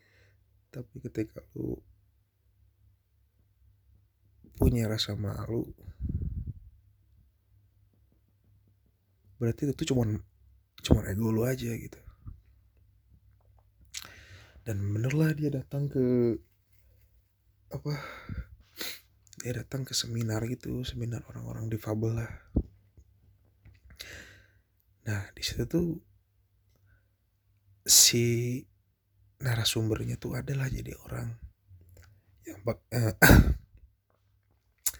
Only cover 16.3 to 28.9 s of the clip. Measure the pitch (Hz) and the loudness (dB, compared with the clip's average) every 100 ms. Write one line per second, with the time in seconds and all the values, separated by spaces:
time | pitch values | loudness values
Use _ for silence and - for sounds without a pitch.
16.3 | 110 - _ _ _ - - - _ _ | 2 -6 _ _ _ -20 -20 -20 _ _
17.3 | _ _ _ - 135 147 143 - - - | _ _ _ -14 -10 -6 -8 -8 -14 -12
18.3 | - - - - - - - - _ - | -12 -12 -16 -20 -12 -10 -12 -16 _ -20
19.3 | - 120 123 - 135 127 - 117 117 117 | -10 -6 -6 -6 -8 -6 -4 -4 -2 -2
20.3 | 110 117 123 120 123 127 127 120 117 - | -2 -2 -6 -6 -6 -6 -6 -6 -6 -10
21.3 | 117 117 117 113 110 - 107 113 113 113 | -12 -10 -8 -4 -4 -4 -2 -2 -2 -4
22.3 | - - - - - _ - - _ - | -8 -4 -4 -4 -10 _ -20 -20 _ -20
23.3 | - _ _ - - - - - - - | -20 _ _ -20 -20 -20 -18 -16 -16 -20
24.3 | - - _ _ _ _ _ - 104 98 | -20 -20 _ _ _ _ _ -6 -6 -6
25.3 | - - - 120 165 175 160 - _ _ | -8 -6 -4 -2 0 -2 -4 -10 _ _
26.3 | _ _ _ _ _ _ - _ _ _ | _ _ _ _ _ _ -20 _ _ _
27.3 | _ _ _ _ _ - - - 120 120 | _ _ _ _ _ 4 8 8 6 2
28.3 | 117 120 123 - _ _ | 2 0 -4 -8 _ _